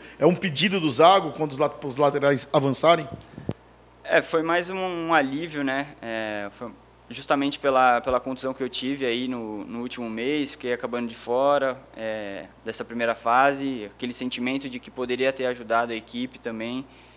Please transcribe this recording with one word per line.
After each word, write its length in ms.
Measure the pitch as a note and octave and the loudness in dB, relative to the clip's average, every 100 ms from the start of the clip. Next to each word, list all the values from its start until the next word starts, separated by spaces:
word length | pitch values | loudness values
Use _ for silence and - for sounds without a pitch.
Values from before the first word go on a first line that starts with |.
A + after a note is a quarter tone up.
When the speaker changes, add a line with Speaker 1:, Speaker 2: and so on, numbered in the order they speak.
| - - | -8 2
Speaker 1:
É 60 | |
um 100 | D#3 | 4
pedido 460 | F3+ F#3+ C3 F#3+ G3 | 4 0 0 2 2
do 100 | D#3 | 2
Zago 420 | A2+ E3+ F#3+ D#3+ | 6 8 8 4
quando 200 | C3+ D3+ | -2 -4
os 60 | C3+ | 0
lat-, 260 | D3 - | -2 -2
os 140 | C#3+ B2 | -6 2
laterais 500 | C#3+ C#3 C#3 C3+ - | 2 4 2 2 2
avançarem? 560 | D#3 C3+ B2+ D#3 E3+ - - - - - - _ _ _ _ | 2 2 4 6 6 2 -12 -16 -14 -12 -12 _ _ _ _
Speaker 2:
É, 200 | D3+ E3+ | 0 2
foi 200 | - E3 | 2 0
mais 280 | E3 F3 F3 | 0 0 -2
um, 80 | F#3+ | -4
um 340 | F#3 E3+ E3 | -4 -4 2
alívio, 500 | D#3+ C3+ C#3 E3+ D3+ | 2 2 -2 -6 -4
né? 260 | C#3 C3+ C#3+ - | -2 -2 -6 -10
É, 480 | A#2 A2 A2 G#2 G2+ | -8 -6 -4 -6 -8
foi 180 | - A#2 - - _ - | -10 -14 -16 -20 _ -16
justamente 480 | A#2+ - C#3+ C#3 - | -6 0 2 0 0
pela, 420 | C#3+ C3 B2+ A#2+ | 2 6 6 4
pela 180 | C3 B2 | 2 -2
contusão 360 | C3 B2+ C3 | -2 -6 -6
que 80 | B2+ | -4
eu 60 | B2+ | -6
tive 360 | - B2+ C#3+ | -4 -6 -2
aí 240 | B2+ A#2 B2+ | -2 -2 -2
no, 360 | B2 A2 G#2+ | -6 -8 -8
no 160 | - A#2 | -10 -8
último 260 | B2 - A#2 | -8 -8 -8
mês, 440 | A2 B2+ D3+ C3+ | -6 -2 -2 -4
fiquei 200 | - B2 | -6 -4
acabando 360 | A#2+ A#2+ A#2+ A#2 | -4 -4 -4 -6
de 60 | |
fora, 640 | A#2 A#2 B2 C#3 C#3+ C3+ B2+ - | -8 -4 0 2 2 0 -4 -10
é, 520 | - A2 A2 G2+ G2 - - | -10 -8 -6 -8 -10 -14 -12
dessa 200 | A2 A2 | -10 -8
primeira 300 | A#2 A#2 A#2 | -8 -2 0
fase, 760 | A2+ A#2 B2 C#3 C#3 C#3 B2+ G2+ | 0 2 6 6 4 -4 -6 -8
aquele 200 | - B2 | -8 -8
sentimento 540 | A#2+ B2+ A#2+ B2+ C3+ C#3 | -6 -6 -4 -4 -4 -6
de 100 | B2 | -10
que 120 | - | -12
poderia 420 | - B2 B2 C3 | -8 -4 0 0
ter 120 | C3+ B2+ | 0 -2
ajudado 460 | B2 A2 A2+ A#2+ | -4 0 0 0
a 40 | A2+ | -4
equipe 420 | G#2+ A#2+ B2+ - | -8 -8 -8 -8
também, 480 | A#2+ A2 A#2 B2+ C3 - - | -10 -8 -6 -8 -10 -16 -20